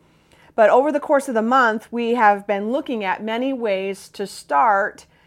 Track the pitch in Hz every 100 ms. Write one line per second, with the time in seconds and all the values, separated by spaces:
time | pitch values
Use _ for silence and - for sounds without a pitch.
0 | _ _ _ _ _ - 214 247 294 285
1 | - 285 277 220 226 262 240 220 - 240
2 | 233 240 208 202 202 202 214 269 302 226
3 | 190 160 214 226 262 262 226 190 190 190
4 | - - 196 - - 285 247 196 202 -
5 | - _